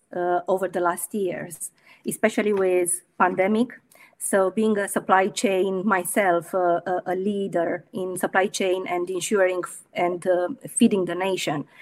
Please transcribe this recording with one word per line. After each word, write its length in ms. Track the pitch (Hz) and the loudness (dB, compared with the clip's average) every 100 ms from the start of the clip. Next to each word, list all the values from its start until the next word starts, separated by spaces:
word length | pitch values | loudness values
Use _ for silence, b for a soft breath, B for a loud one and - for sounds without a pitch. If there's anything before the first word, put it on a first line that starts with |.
| _ 180 | _ -4
uh, 240 | 175 175 - | 0 0 0
over 180 | 190 185 | -2 -2
the 140 | 180 | -2
last 320 | 175 175 - | -2 -2 -4
years, 580 | 214 185 156 165 165 - b b b - | -4 -4 -4 -10 -12 -14 b b b -10
especially 480 | 165 220 220 208 | -2 0 0 0
with 480 | 196 185 180 175 - - - | 2 2 2 0 -4 -8 0
pandemic. 600 | 185 185 190 214 254 - _ b b _ | 2 2 2 2 0 -4 _ b b _
So 340 | - 196 185 | -2 2 2
being 280 | 190 220 208 | 2 0 0
a 100 | 196 | -2
supply 400 | - 170 190 196 | -4 2 4 4
chain 580 | - 208 190 196 190 202 | 0 0 2 0 0 0
myself, 680 | 190 180 220 196 170 165 | 0 0 0 2 2 0
uh, 260 | 190 175 170 190 | 0 2 2 0
a, 160 | 180 | -4
a 100 | 185 | -2
leader 680 | 185 196 202 196 175 170 175 - | -2 -2 -2 -2 0 0 -2 -8
in 240 | 208 185 175 | -8 -6 -4
supply 300 | 185 196 185 | 0 2 0
chain 400 | - 190 185 185 | 0 0 0 -2
and 240 | 180 180 | -4 -4
ensuring 500 | 180 165 208 185 180 | -4 0 2 4 2
f-, 200 | 175 - - | -6 -12 -10
and, 340 | - 175 180 185 | -2 -2 0 0
uh, 220 | 180 180 - - | 0 0 -6 -10
feeding 380 | - 226 202 | 2 4 4
the 100 | 175 | 0
nation 520 | 175 190 185 - 151 - B | -2 -2 -2 -2 -4 -6 B